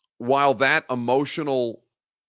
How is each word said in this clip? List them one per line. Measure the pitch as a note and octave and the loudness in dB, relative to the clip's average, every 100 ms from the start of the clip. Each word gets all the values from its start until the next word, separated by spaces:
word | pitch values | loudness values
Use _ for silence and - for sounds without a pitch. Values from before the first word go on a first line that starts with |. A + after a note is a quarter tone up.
| _ - | _ -6
while | A#2+ C#3 C#3 | 0 2 2
that | A2+ C3+ D#3 - | 2 2 2 0
emotional | B2 A#2+ C3 C#3+ - D3 C3+ A#2 A2 _ _ _ _ | -4 0 0 0 -4 -4 -2 -4 -8 _ _ _ _